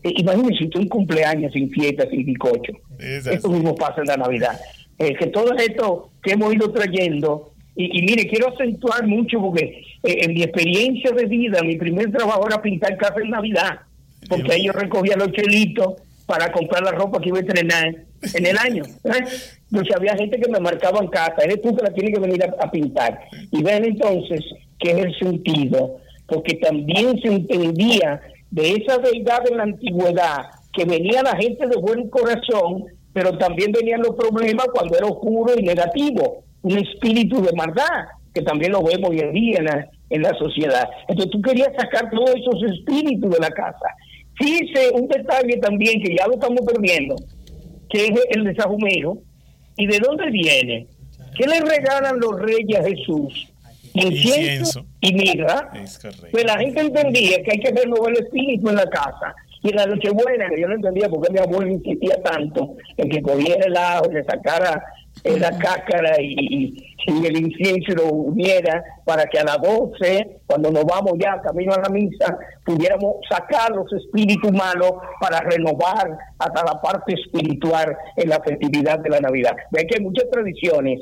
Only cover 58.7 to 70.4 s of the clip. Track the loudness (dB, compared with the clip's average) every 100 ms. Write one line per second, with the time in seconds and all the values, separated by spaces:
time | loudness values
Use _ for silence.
58.7 | 2 0 -2 -4 -6 -12 -12 -20 -4 -2
59.7 | 0 0 0 0 2 2 0 0 -2 -2
60.7 | -2 -2 0 0 0 0 2 0 0 0
61.7 | -2 -4 -2 0 0 0 -2 -4 -4 -6
62.7 | -10 -12 -4 -2 -2 0 2 2 2 2
63.7 | 2 2 2 0 -2 -4 -2 0 0 0
64.7 | -2 -6 -20 -20 -6 0 2 2 0 -2
65.7 | -2 0 2 4 2 2 -4 -2 -2 -2
66.7 | -6 -20 -8 -2 0 2 0 -2 0 0
67.7 | 0 0 0 0 0 -2 0 2 2 2
68.7 | -2 -6 -8 -2 0 2 2 2 2 2
69.7 | 2 -2 -2 0 0 -2 -12